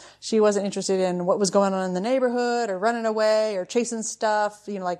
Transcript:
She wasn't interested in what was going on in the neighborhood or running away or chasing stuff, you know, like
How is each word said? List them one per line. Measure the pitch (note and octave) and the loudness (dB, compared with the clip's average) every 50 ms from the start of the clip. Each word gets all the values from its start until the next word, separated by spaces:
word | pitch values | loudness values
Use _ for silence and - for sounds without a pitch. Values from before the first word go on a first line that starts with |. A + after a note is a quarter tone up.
| - - - _ | -14 -20 -20 _
She | - - A3+ A3 | -6 0 2 4
wasn't | G#3+ G#3+ G3+ G3+ G3 | 4 4 4 2 -2
interested | G3+ G3 G3 F#3+ - G3 F#3 | -2 -4 -4 -2 -2 0 0
in | F#3 F#3 F3 F3+ F3 | 0 0 0 -2 0
what | F3+ F#3 | 0 0
was | F3 G3+ F3+ | 2 0 2
going | G3 G3+ G3+ G3 | 4 2 2 2
on | F#3+ F#3+ F#3 | 0 -2 -2
in | F#3 F3+ | -2 -2
the | F3+ | -2
neighborhood | F#3+ A#3+ C4 C4+ B3+ A#3+ A#3+ B3 B3 A#3+ A#3+ A#3+ A#3+ G#3 | 0 0 0 0 0 0 0 0 0 0 0 -2 -2 -2
or | F#3+ F3+ | -2 0
running | G3 A3+ A#3+ A#3 A3+ | 0 0 0 0 -2
away | A3+ A3 A3 G#3+ G#3+ A3 G#3+ A3 G#3+ G#3 | -2 0 2 2 2 2 2 2 0 -2
or | F#3 F3+ | -4 -6
chasing | - - A#3+ A#3 A3+ A#3 A3+ | -2 -2 -2 -2 -2 -4 -6
stuff, | G#3+ - - - A3+ G#3+ G#3+ G#3+ G#3 G#3 G#3 - - | -6 -8 -6 -2 0 0 2 2 0 -2 -4 -8 -10
you | - G#3 F#3+ | -10 -8 -4
know, | F#3 | -4
like | F3+ F3 | -4 -4